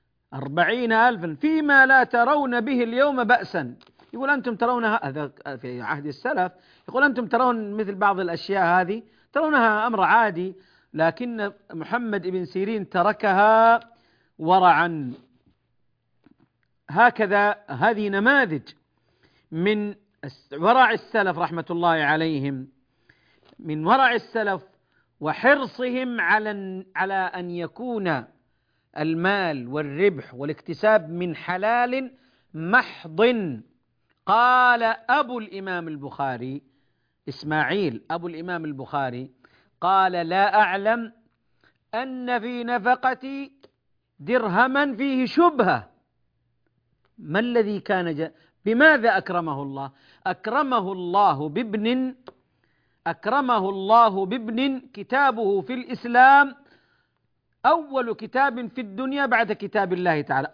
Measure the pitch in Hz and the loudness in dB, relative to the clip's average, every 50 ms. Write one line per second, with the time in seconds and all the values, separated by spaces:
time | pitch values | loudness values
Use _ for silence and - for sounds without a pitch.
0 | _ _ _ _ _ _ - 135 131 135 139 165 175 160 220 247 247 226 226 220 | _ _ _ _ _ _ -4 -4 -4 0 2 2 2 2 2 0 0 2 4 4
1 | 226 247 240 196 165 170 156 139 - 302 320 311 311 294 285 277 269 262 269 269 | 6 4 4 2 -2 -6 -4 -2 0 0 2 2 4 6 8 8 8 8 8 6
2 | 247 247 - 240 233 247 302 294 285 262 240 240 214 254 277 240 247 226 226 247 | 6 4 4 2 4 4 2 2 0 0 -2 -2 -2 0 0 0 0 0 0 2
3 | 277 294 277 254 240 208 277 - 196 - - 180 139 120 123 - _ _ _ _ | 2 2 2 0 2 2 2 2 2 -2 -6 -6 -6 -6 -10 -16 _ _ _ _
4 | _ _ - 233 269 269 294 269 214 247 226 180 233 240 247 240 233 220 214 233 | _ _ -10 -6 -2 -2 -2 -2 -2 -4 -4 -2 0 0 0 0 0 0 0 -2
5 | - 139 135 151 147 139 139 - - 143 139 123 - 127 123 123 117 107 147 143 | -2 -4 -6 -6 -8 -8 -10 -14 -14 -12 -12 -12 -10 -12 -10 -10 -8 -8 -8 -6
6 | 143 151 135 - - 247 302 254 240 247 - _ _ _ _ _ _ - - 247 | -8 -10 -10 -6 -6 -4 -2 -2 -2 -2 -4 _ _ _ _ _ _ -8 -2 2
7 | 277 285 247 254 240 180 - 233 262 254 240 226 214 202 202 214 220 190 202 185 | 2 2 2 0 -2 -2 0 2 2 2 0 -2 -4 -6 -6 -6 -6 -6 -4 0
8 | 208 202 196 185 190 170 170 160 - - 196 196 185 170 175 185 185 170 202 226 | 0 0 0 0 -2 -4 -6 -6 -6 -4 -2 0 2 4 4 2 2 0 -4 -8
9 | 226 _ _ _ _ _ - 277 320 311 302 277 226 226 214 208 214 247 226 214 | -10 _ _ _ _ _ -2 -2 0 2 2 4 4 4 2 2 0 -2 0 0
10 | 185 160 190 233 226 214 185 165 180 190 180 - _ _ _ _ _ _ - 147 | 2 4 4 4 4 2 0 -4 -6 -8 -8 -12 _ _ _ _ _ _ -4 0
11 | 160 165 165 - 247 240 233 220 208 202 196 _ _ - - 165 156 - 196 247 | 0 0 0 -2 -6 -10 -6 -6 -6 -6 -8 _ _ -16 -14 -12 -8 -4 -4 -4
12 | 240 226 208 202 170 180 185 185 180 - - 185 190 202 226 214 190 - - 185 | -4 -4 -4 -4 -4 -4 -6 -6 -6 -6 -6 -4 -4 -4 -4 -4 -6 -4 -2 0
13 | 175 202 208 208 - 208 190 190 208 220 220 220 226 226 233 233 233 - _ _ | 0 0 0 0 0 2 4 4 6 6 6 6 6 6 6 4 0 -4 _ _
14 | _ _ _ _ _ _ _ - 156 160 180 190 185 180 160 151 170 170 165 156 | _ _ _ _ _ _ _ -6 0 2 4 6 6 6 6 4 2 0 -2 -4
15 | 143 123 117 - _ _ _ _ _ _ _ _ _ _ _ _ _ _ _ _ | -6 -8 -10 -12 _ _ _ _ _ _ _ _ _ _ _ _ _ _ _ _
16 | _ _ _ _ _ _ _ _ _ _ _ _ _ _ _ _ _ - 143 180 | _ _ _ _ _ _ _ _ _ _ _ _ _ _ _ _ _ -4 2 4
17 | 233 247 233 - 220 190 196 202 208 208 208 - - - 139 123 151 220 233 208 | 4 4 4 2 0 0 2 2 2 2 0 -2 -6 -12 -4 0 0 0 2 0
18 | 208 202 196 196 208 240 277 285 262 196 156 139 - - - _ _ _ _ _ | -2 -2 -2 0 2 4 4 4 2 2 -2 -6 -8 -12 -20 _ _ _ _ _
19 | _ _ _ _ _ _ _ _ _ _ 156 160 175 202 214 214 208 208 202 - | _ _ _ _ _ _ _ _ _ _ -6 -2 0 0 0 0 -2 -6 -8 -12
20 | _ _ _ _ - 139 - _ _ _ 139 143 165 202 240 262 254 220 185 170 | _ _ _ _ -16 -16 -16 _ _ _ -8 -2 2 4 4 6 4 4 2 -2
21 | - - - 226 196 190 170 156 175 151 160 170 160 - 175 170 170 170 165 160 | -4 -4 -2 -2 0 0 -2 -2 -4 -4 -4 -6 -8 -6 -4 -2 0 2 2 2
22 | 151 143 151 156 165 165 156 143 135 139 139 131 131 - _ _ _ _ _ _ | 2 2 0 0 0 -2 -2 -4 -4 -4 -6 -8 -10 -14 _ _ _ _ _ _
23 | _ _ _ _ _ _ _ _ _ _ _ - - 160 151 156 156 170 233 269 | _ _ _ _ _ _ _ _ _ _ _ -16 -10 -8 -6 -4 0 2 4 4
24 | 269 254 247 226 - - - 226 214 202 196 175 - - _ _ _ _ _ _ | 4 2 2 0 -4 -6 -6 -4 -2 -2 -4 -4 -6 -12 _ _ _ _ _ _
25 | _ _ _ _ - 151 151 - 196 254 285 285 269 214 - - 254 254 240 254 | _ _ _ _ -6 -6 -4 0 2 4 4 4 2 -4 -8 -6 -6 -4 -4 -4
26 | 262 247 240 226 185 170 196 214 214 214 208 202 196 190 185 185 190 - - - | -4 -4 -4 -2 0 2 2 0 0 -2 -6 -8 -8 -10 -10 -12 -12 -10 -6 -4
27 | 185 190 196 190 185 180 - 180 175 175 175 175 170 160 - - 233 254 240 220 | -4 -2 -2 -2 -4 -4 -6 -8 -10 -8 -8 -8 -8 -10 -10 -10 -10 -8 -6 -4
28 | 196 175 156 131 110 - _ _ _ _ _ _ _ _ _ _ _ _ - - | -2 -2 -2 -4 -6 -10 _ _ _ _ _ _ _ _ _ _ _ _ -10 -6
29 | 151 160 160 165 170 190 202 202 190 170 151 135 120 120 131 151 156 143 139 147 | -4 -4 -2 -2 -2 -2 0 0 -2 -4 -4 -6 -8 -8 -8 -8 -6 -6 -4 0
30 | 185 202 180 135 107 - - 123 139 147 151 - - - 165 - - 214 165 160 | 0 0 0 -2 -8 -16 -14 -10 -10 -10 -10 -10 -12 -14 -8 -2 2 2 2 2
31 | 160 156 165 175 180 175 156 - - - 180 180 196 214 233 240 240 247 247 262 | 2 -2 -6 -6 -6 -6 -8 -8 -8 -8 -6 -4 -2 -2 0 0 0 -2 -4 -6
32 | 262 247 - _ _ _ _ _ _ _ - 156 160 170 202 254 240 - - - | -6 -8 -12 _ _ _ _ _ _ _ -14 -10 -2 0 2 2 2 0 -4 -18
33 | - 170 156 165 220 240 247 226 196 165 127 107 110 _ _ _ _ _ _ _ | -18 -8 -2 2 2 2 2 0 -2 -6 -6 -8 -12 _ _ _ _ _ _ _
34 | _ _ _ _ _ - 196 226 240 247 254 254 254 247 247 233 233 226 220 - | _ _ _ _ _ 0 2 4 4 4 4 4 4 4 4 4 2 0 -2 -4
35 | - - 247 294 285 240 254 240 220 196 180 196 190 190 180 175 170 160 156 143 | -2 0 0 0 0 -2 -6 -10 -10 -10 -12 -10 -8 -6 -6 -6 -6 -8 -10 -12
36 | 135 139 - - 139 135 127 120 123 131 135 143 - _ _ _ _ _ _ _ | -12 -12 -8 -6 -6 -6 -6 -6 -8 -10 -10 -12 -14 _ _ _ _ _ _ _
37 | _ _ _ _ _ - 135 - - 147 151 156 147 123 165 202 196 151 117 107 | _ _ _ _ _ -16 -14 -12 -6 -4 -2 0 0 0 0 -2 -2 -2 -4 -6
38 | - - 165 170 170 180 170 156 165 180 180 170 160 156 147 135 131 - - 147 | -8 -10 -10 -8 -8 -10 -12 -12 -10 -8 -8 -8 -8 -8 -10 -10 -10 -8 -6 -4
39 | 139 127 123 123 131 135 _ _ _ _ _ _ _ _ _ _ - 180 190 190 | -4 -4 -6 -8 -12 -14 _ _ _ _ _ _ _ _ _ _ -2 0 2 2
40 | 190 185 180 175 170 160 175 190 196 202 185 214 214 180 180 196 196 214 226 233 | 2 2 0 -2 -4 -2 0 2 2 2 4 4 2 2 0 -2 -2 -2 -2 -2
41 | 233 226 - _ _ _ _ _ _ _ _ _ _ _ _ _ _ _ - 220 | -4 -8 -14 _ _ _ _ _ _ _ _ _ _ _ _ _ _ _ -8 -8
42 | 254 262 254 254 247 247 247 240 202 240 247 240 240 233 247 240 190 240 254 247 | -8 -8 -10 -10 -6 -4 -4 -4 -4 -4 -8 -8 -4 -4 -4 -2 0 0 0 2
43 | - 254 254 254 262 269 269 277 277 269 _ _ _ _ _ _ _ _ _ _ | 0 -2 -2 -4 -6 -12 -12 -12 -12 -14 _ _ _ _ _ _ _ _ _ _
44 | _ _ _ - 143 151 240 254 226 208 175 196 240 262 262 277 294 285 262 196 | _ _ _ -14 -4 -2 0 0 0 0 2 2 2 2 2 0 0 -2 -2 -4
45 | 269 277 269 254 254 214 - - 339 349 311 262 220 185 151 117 104 - _ _ | -4 -2 -2 -2 -2 0 2 4 4 4 4 2 2 2 0 0 -4 -8 _ _
46 | _ _ _ _ _ _ _ _ _ _ _ _ _ _ _ _ _ _ _ _ | _ _ _ _ _ _ _ _ _ _ _ _ _ _ _ _ _ _ _ _
47 | _ _ _ - 196 156 151 196 226 240 240 233 220 202 208 196 - - 208 185 | _ _ _ -18 -10 -4 -2 -2 -2 0 0 0 0 0 -2 -6 -4 -2 -2 -2
48 | 175 170 160 143 160 160 - _ _ _ _ _ - 196 226 240 294 320 311 269 | -2 -2 -4 -6 -6 -8 -10 _ _ _ _ _ -4 -2 2 6 6 6 6 6
49 | 214 233 202 190 - - 180 175 170 160 143 135 143 139 139 135 139 135 - _ | 4 2 2 0 -2 -4 -4 -4 -4 -4 -6 -6 -8 -8 -10 -10 -12 -12 -14 _
50 | _ _ _ _ - 185 180 - - 214 226 277 302 269 254 233 190 185 196 185 | _ _ _ _ -8 -6 -6 -6 -6 -4 -2 -2 -2 0 -2 -2 -2 -4 -6 -8
51 | 180 175 175 196 208 190 151 135 147 156 147 196 247 220 196 220 208 226 247 254 | -6 -2 0 2 4 4 2 0 -2 -6 -6 -6 -6 -4 -4 -4 -2 -2 0 -2
52 | 262 254 254 - _ - - _ _ _ _ _ _ _ _ _ _ _ _ _ | -2 -4 -8 -12 _ -20 -20 _ _ _ _ _ _ _ _ _ _ _ _ _
53 | - 170 165 - - 202 233 277 269 254 247 214 185 190 196 196 190 196 220 233 | -8 -8 -8 -6 -4 -2 0 0 0 2 0 0 0 -2 -4 -4 0 4 6 6
54 | 240 220 190 190 196 185 214 262 220 214 220 226 262 277 269 262 - - - 208 | 6 6 4 0 -2 -2 -4 -4 -6 -4 -2 -2 0 -2 -2 -4 -8 -14 -16 -16
55 | 202 - 240 269 285 269 233 220 226 196 202 196 180 - 254 254 247 - 254 - | -8 -2 0 2 2 2 2 0 0 0 0 -2 -2 -4 -8 -8 -8 -8 -10 -10
56 | - 240 240 240 254 269 277 285 285 277 254 - _ _ _ _ _ _ _ _ | -6 2 6 8 8 10 10 8 6 4 0 -8 _ _ _ _ _ _ _ _
57 | _ _ _ _ _ _ _ _ _ _ _ _ - 247 311 339 311 285 269 262 | _ _ _ _ _ _ _ _ _ _ _ _ 2 2 2 2 0 -4 -6 -4
58 | 254 233 214 220 220 214 - 247 269 277 233 240 247 220 - - 247 202 190 196 | -4 -4 -6 -8 -10 -6 -2 0 0 0 -2 -4 -8 -10 -10 -12 -12 -10 -8 -8
59 | 262 262 269 285 277 254 233 226 233 190 208 - 208 196 - 214 196 180 180 180 | -6 -4 -4 -2 -2 0 0 0 0 0 -4 -6 -8 -4 -2 -2 -2 -2 -2 -2
60 | 180 180 160 151 143 - 139 135 139 - | 0 0 0 0 -2 -2 -2 -2 -2 0